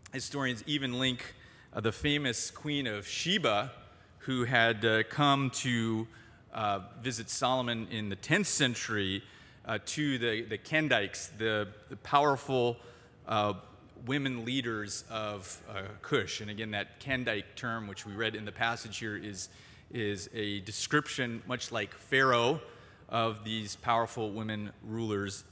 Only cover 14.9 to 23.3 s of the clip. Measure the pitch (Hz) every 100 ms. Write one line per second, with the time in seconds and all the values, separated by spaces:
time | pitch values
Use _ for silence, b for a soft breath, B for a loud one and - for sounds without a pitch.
14.9 | - - 113 107 101 95 - - 98 95
15.9 | 104 - 135 95 - 104 104 110 101 98
16.9 | - 139 131 120 107 - - 123 113 104
17.9 | 92 107 101 110 107 107 107 117 117 113
18.9 | 98 113 101 104 95 - B B B B
19.9 | 123 104 98 - 113 104 101 95 - -
20.9 | 147 - - 123 113 - 123 - 113 101
21.9 | - - 135 131 120 120 156 - B B
22.9 | B B 117 113